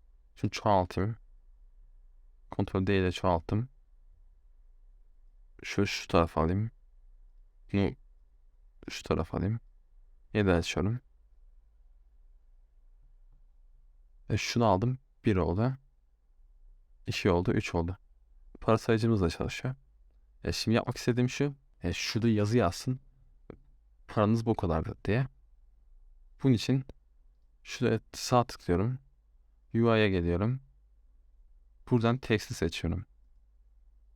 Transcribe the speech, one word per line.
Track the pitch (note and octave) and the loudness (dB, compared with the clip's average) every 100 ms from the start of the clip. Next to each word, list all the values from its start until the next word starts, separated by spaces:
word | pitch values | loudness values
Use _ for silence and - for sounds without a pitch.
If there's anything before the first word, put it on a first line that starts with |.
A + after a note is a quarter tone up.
| - - _ - | -20 -20 _ -6
Şunu | G#2+ | -6
çoğaltayım. | - G#2+ G2 F2+ - G#2 A2+ - - - - - - - - - - - - - - | -2 2 2 2 -2 -4 -4 -16 -20 -20 -20 -20 -20 -20 -20 -20 -20 -20 -20 -12 -4
Ctrl | G2+ F#2+ F#2+ | -2 0 2
D | F#2+ | 2
ile | F#2 | 2
çoğalttım. | - F#2 E2+ - G#2+ B2+ - _ - - - - - - - - - - - - - - - - - | 0 0 0 0 -2 -2 -10 _ -20 -20 -20 -20 -20 -20 -20 -20 -20 -20 -20 -20 -20 -20 -20 -20 -18
Şöyle | - - G2+ | -6 -2 -2
şu | - - | -2 0
tarafa | F#2 E2 D#2+ | 0 2 0
alayım. | E2 G2 A2+ - - - - - - - - _ - | 0 0 -4 -8 -20 -20 -20 -20 -20 -20 -20 _ -4
Bunu | G2+ F#2+ - - - _ _ - _ - - - | 0 0 -4 -20 -20 _ _ -20 _ -20 -20 -16
şu | - | -12
tarafa | - D#2+ D#2 C#2+ | -2 -2 -2 -4
alayım. | F2+ A2+ - - _ - - - - | -4 -4 -10 -20 _ -20 -20 -20 -6
Yeniden | G#2+ G2 | 0 4
açıyorum. | E2+ - - F#2+ A#2+ _ _ _ - - - _ _ - - _ _ - - - - _ - - - - - - - - - - - - - - - - | 2 2 -2 -2 -4 _ _ _ -20 -20 -20 _ _ -20 -20 _ _ -20 -20 -20 -20 _ -20 -20 -20 -20 -20 -20 -20 -20 -20 -20 -20 -20 -20 -20 -20 -6
E, | G2+ | -4
şunu | - A#2 | -2 2
aldım. | A2+ F#2 A#2+ C3 _ _ | 4 4 2 -4 _ _
Bir | A2 F#2 | 0 2
oldu. | E2+ F2+ B2 C3 _ _ _ _ _ _ - - - - _ - - | 2 0 -2 -4 _ _ _ _ _ _ -20 -20 -20 -20 _ -14 -8
İki | - G#2 | -2 2
oldu. | F2 F#2 | 2 2
Üç | G2 - | 0 0
oldu. | F2 E2+ F#2+ - - _ - - - | -2 -2 -6 -14 -20 _ -20 -20 -6
Para | - A2+ | 0 0
sayıcımız | - A2+ A#2 G#2+ | 2 0 2 2
da | E2+ | 0
çalışıyor. | - A2+ - B2+ C3 _ _ - _ _ - | 0 -6 -6 -8 -10 _ _ -20 _ _ -10
E, | - | -6
şimdi | - - | -4 0
yapmak | A2+ - B2+ | 0 0 -4
istediğim | - A#2+ B2 | -2 0 0
şu. | - C#3+ C#3 _ - | 0 -4 -4 _ -8
E, | F2 | -6
şurada | - - A2 A#2 | -4 -4 0 2
yazı | G#2 G#2 A#2+ | 2 2 2
yazsın. | F#2 - - B2+ - _ - _ - - _ - _ _ - | 2 -2 -6 -8 -10 _ -20 _ -20 -20 _ -20 _ _ -6
"Paranız | A2 G#2 A2+ A2+ | 0 2 2 0
bu | |
kadardı." | G#2+ F2 D#2+ - - | -2 0 -2 -2 -8
diye. | - A2+ C3+ _ _ - - _ - - - - - - | -2 -2 -2 _ _ -20 -20 _ -20 -20 -20 -20 -20 -2
Bunun | C3+ | 2
için | A2+ - C3+ - - _ _ - _ _ _ | 2 2 -2 -2 -18 _ _ -20 _ _ _
şuraya | - - A#2+ A2+ - | -16 -2 0 0 -4
sağ | - - B2 | -12 2 2
tıklıyorum. | A#2+ - - F2 A2+ C3 _ _ _ _ _ _ _ | 2 -6 -2 0 0 -4 _ _ _ _ _ _ _
U | A2+ | 2
I'ya | A#2 A2 G#2+ | 4 4 4
geliyorum. | F#2 E2+ F2 A2 C3 - _ _ _ _ - _ - - - _ _ - | 2 2 0 0 -2 -8 _ _ _ _ -20 _ -20 -20 -20 _ _ -2
Buradan | B2 A#2 B2+ | 0 2 -2
text'i | - A2 - | 0 -2 -2
seçiyorum. | - E2+ - E2 F2+ - _ _ - _ _ _ _ - _ _ | -4 -4 -2 -4 -4 -8 _ _ -20 _ _ _ _ -20 _ _